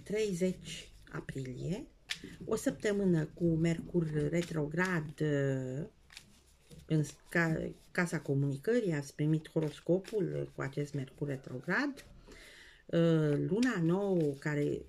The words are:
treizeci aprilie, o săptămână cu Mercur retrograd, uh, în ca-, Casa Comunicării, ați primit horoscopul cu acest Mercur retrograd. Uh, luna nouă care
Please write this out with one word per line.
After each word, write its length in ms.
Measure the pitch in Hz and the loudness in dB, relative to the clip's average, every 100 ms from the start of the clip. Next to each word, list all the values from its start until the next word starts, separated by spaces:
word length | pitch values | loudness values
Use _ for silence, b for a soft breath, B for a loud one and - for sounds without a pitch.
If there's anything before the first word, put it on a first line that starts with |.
treizeci 880 | - 208 214 170 185 185 - - - - - | -4 -2 0 2 0 -2 -8 -14 -14 -20 -12
aprilie, 760 | 147 - 135 127 127 139 214 330 - - - B B - | -10 -8 -6 -6 -6 -4 -4 -8 -14 -10 -10 B B -4
o 100 | 220 | -2
săptămână 680 | 269 - 214 202 190 165 151 | -2 -2 0 2 4 2 0
cu 300 | - 170 160 | 0 2 4
Mercur 760 | 170 165 - 175 156 151 147 | 2 0 0 0 0 0 0
retrograd, 920 | 170 170 160 147 160 185 175 151 - | 0 0 -2 -2 -2 0 0 -4 -2
uh, 640 | 151 143 139 135 127 131 202 - - - - - _ _ - - - | 0 2 2 0 -2 -6 -8 -12 -20 -20 -20 -20 _ _ -20 -16 0
în 180 | 156 147 - - | 0 0 -6 -2
ca-, 420 | 170 165 160 - - - | 0 2 0 -4 -8 -6
Casa 280 | - 170 160 | -2 0 -2
Comunicării, 720 | - 139 143 135 - 247 202 | 0 0 0 -2 0 2 2
ați 220 | 147 139 - | 0 -4 -2
primit 340 | 151 156 - | 2 2 0
horoscopul 1000 | 165 151 - - 185 190 220 160 147 143 - | -2 -2 -2 0 0 0 -2 0 -2 -6 -6
cu 60 | |
acest 320 | 135 147 143 | -4 -4 -4
Mercur 340 | 143 131 - 143 | -4 -6 -6 -4
retrograd. 800 | 135 - 127 175 208 285 269 - - B B B B B B - | -4 -8 -8 -2 0 0 -4 -14 -20 B B B B B B -2
Uh, 640 | 165 165 160 151 143 143 | 2 4 6 4 2 2
luna 320 | 196 262 202 | 2 4 4
nouă 520 | 165 185 202 180 151 139 | 4 4 4 4 2 0
care 420 | 151 147 147 - | -2 0 0 -2